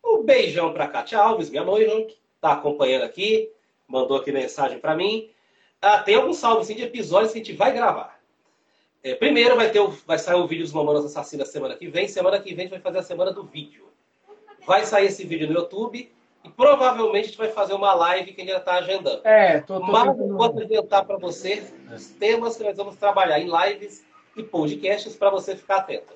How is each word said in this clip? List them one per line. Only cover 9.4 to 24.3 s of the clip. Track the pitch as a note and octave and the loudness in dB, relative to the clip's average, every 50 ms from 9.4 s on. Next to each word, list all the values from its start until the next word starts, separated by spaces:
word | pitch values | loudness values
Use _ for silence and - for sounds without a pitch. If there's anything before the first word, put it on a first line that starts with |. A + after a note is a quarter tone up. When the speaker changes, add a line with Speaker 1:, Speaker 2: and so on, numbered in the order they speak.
| A#3+ B3 B3 | 6 6 6
Speaker 1:
vai | A#3 A3 A3 | 4 4 4
ter | A3 G#3 | 4 4
o, | G3+ F#3 | 2 2
vai | - - _ - E3 | 0 -10 _ -4 -2
sair | D#3 - F3+ F3 F3+ | -2 0 0 2 2
o | E3+ | 2
vídeo | - E3 D#3+ E3 | 0 -4 -6 -6
dos | D3+ D3 | -6 -4
Mamonas | D#3 D3 D3 D3+ D3 D3 | -2 0 2 2 0 0
Assassinas | D3 - C#3+ C#3 - - C#3 C3+ - | -4 -8 -10 -10 -10 -8 -10 -10 -8
semana | - D3 C3 C3 B2 | -8 -8 -8 -8 -8
que | - F3 | -10 -14
vem. | E3+ D3 E3+ G3 | -8 -4 -4 -4
Semana | G#3 G3 G3 F3+ F#3 G3+ G3 | -4 -4 0 0 0 0 0
que | G3 G3 F3 | -4 -8 -10
vem | E3 | -10
a | F#3 | -10
gente | F#3 | -10
vai | F#3+ F3+ | -12 -10
fazer | _ F#3 E3+ F#3 | _ -6 -6 -6
a | F3 | -6
semana | - F3+ E3+ F3+ F#3+ F#3+ | -6 -6 -4 -4 -4 -4
do | G3+ F#3 | -8 -14
vídeo. | - - D#3 D3 - _ _ - _ _ _ _ _ _ _ _ _ - _ _ - - _ - | -16 -16 -18 -18 -18 _ _ -20 _ _ _ _ _ _ _ _ _ -20 _ _ -20 -20 _ 0
Vai | - - - A3 | 2 2 2 2
sair | - A3 G3+ G3 | 2 2 4 4
esse | G3 - - F3+ | 2 0 -4 -8
vídeo | D#3 E3 D#3 D#3 | -8 -6 -4 -2
no | D3 E3 | -2 -2
YouTube | F3 - - F#3+ G3+ A3+ A3+ G3+ B3 - _ _ _ _ _ _ _ _ | -2 -2 -4 -8 -8 -8 -8 -8 -12 -16 _ _ _ _ _ _ _ _
e | - | -20
provavelmente | _ - B3+ D4 C#4+ C4+ C4 B3+ B3 A3+ A3 G3+ G3 G3+ G#3+ | _ 4 6 6 6 6 4 0 2 2 -2 0 0 -2 -2
a | |
gente | - - | -4 -8
vai | - A3 A3 | -6 -6 -6
fazer | - G#3+ G3 F#3+ G3 | -2 -4 -4 -2 -2
uma | G3 G3+ G3+ F#3+ | 0 2 2 4
live | F3 E3 F3 F3+ F#3+ F#3 F#3+ F#3+ | 4 2 2 0 -2 -4 -8 -12
que | F#3 | -14
a | F#3 | -8
gente | F#3 F#3+ | -6 -6
já | F#3 | -4
tá | - F#3 F3+ | -2 -2 -2
agendando. | F3+ F3+ F3+ G3 F#3+ F#3 F3+ - - - | -2 -2 -2 -4 -4 -2 -4 -6 -2 4
Speaker 2:
É, | A3 A3 G#3+ G3+ F3+ D#3+ D3 | 6 6 6 6 6 4 2
tô, | - - F#3+ F#3 | -2 -4 -8 -6
tô | F#3+ | -2
Speaker 1:
Mas | G3+ G3+ A3+ A#3+ C4+ | 2 4 4 4 4
Speaker 2:
tentando | C4+ A#3 G3+ G3+ | 2 0 -2 -4
Speaker 1:
eu | G3+ | 0
posso | G3 A#3 A#3 A#3 A3+ | 0 0 0 0 -2
adiantar | G#3+ - A3 G#3 G3 - G#3 G3 F#3+ | -4 0 0 -2 0 2 0 0 2
pra | - G3 | 0 -6
você | F#3 F3+ F3 E3+ - - F#3 G3+ G#3 - - - - - - | -6 -6 -8 -10 -8 -6 -6 -6 -6 -8 -16 -20 -20 -20 -20
Speaker 2:
É. | - | -20
Speaker 1:
os | - - | -20 -20
temas | - - - G3+ G#3+ A3+ A#3 A#3 A3+ A3+ | -20 -10 -2 0 0 2 2 0 -4 -6
que | - G#3+ | -4 -6
nós | G#3 F#3+ | -4 -2
vamos | G3 G3 G3+ F#3+ | -2 -4 -4 -8
trabalhar | _ G3+ G3+ G3 G3 F#3+ E3+ D3+ D3+ | _ 0 2 4 4 2 2 2 0
em | E3+ F3 | 0 0
lives | E3 E3 F3+ G3+ G3+ - - - - - _ _ _ _ _ _ | 0 0 0 0 -2 -6 -12 -18 -18 -20 _ _ _ _ _ _